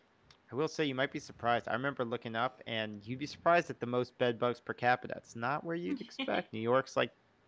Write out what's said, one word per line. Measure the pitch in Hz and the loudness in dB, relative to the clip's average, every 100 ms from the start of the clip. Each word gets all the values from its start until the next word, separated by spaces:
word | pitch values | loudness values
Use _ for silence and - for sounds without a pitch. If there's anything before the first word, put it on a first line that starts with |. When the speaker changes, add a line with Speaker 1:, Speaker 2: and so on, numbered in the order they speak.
| _ _ _ - - | _ _ _ -20 -10
Speaker 1:
I | 117 | -4
will | 156 | -2
say | - 151 | 0 0
you | 127 | 0
might | 139 | -2
be | 147 | -2
surprised. | - - 117 117 - | -10 -4 2 2 2
I | |
remember | 117 139 135 120 | -2 -2 -2 -2
looking | 120 120 113 | -4 -4 -2
up, | 123 - - | -2 -2 -6
and | 113 110 104 107 | -4 -4 -6 -8
you'd | 131 | -8
be | 143 | -8
surprised | - 170 175 - | -2 4 4 4
at | 127 | -2
the | 120 | -2
most | 123 123 - | 0 0 2
bed | 123 113 | 2 2
bugs | 123 117 | 0 -2
per | - | -6
capita. | 113 123 127 - - | 0 4 4 2 -10
It's | - 117 | -10 -6
not | 120 151 | -2 -2
where | 165 170 | -2 -4
you'd | 175 254 | -2 -4
Speaker 2:
<laughs> | |
Speaker 1:
expect. | 196 - 262 208 - | -6 -8 -2 -2 -2
New | 110 | -2
York's, | 113 131 - 135 | 2 4 2 0
like, | 123 - _ _ | -2 -4 _ _